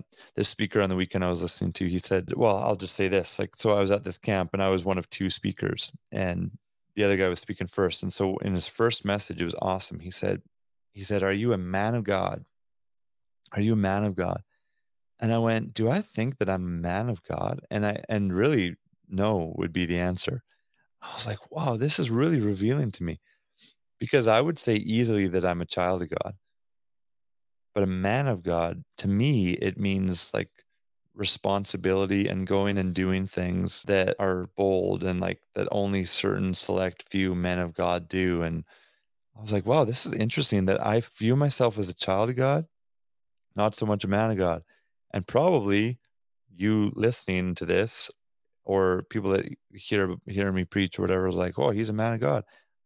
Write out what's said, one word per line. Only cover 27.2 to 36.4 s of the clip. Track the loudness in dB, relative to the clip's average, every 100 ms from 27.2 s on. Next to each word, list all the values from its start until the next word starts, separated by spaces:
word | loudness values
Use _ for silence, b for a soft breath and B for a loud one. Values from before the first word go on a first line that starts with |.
| _ _ _ _ _
But | 0
a | 0
man | 2 0 0 0
of | -2
God, | 0 0 0 -4 -10 -6
to | 0
me, | 2 4 4 2
it | 0 -2 -2
means, | 0 0 0 -2 -2
like, | -4 -6 _ _ _ _ _ _
responsibility | -6 -4 -2 0 0 -2 -2 0 2 2 2 2
and | 0 0
going | 0 2 0
and | 0
doing | 0 0 0 -2
things | -2 -2 0 -2 -4
that | 2 2 4 2
are | 0 0 -2 0
bold | 2 4 2 0
and, | -2 -2
like, | -2 -4 _ -6
that | -2
only | 0 0 0 0
certain | 0 0 0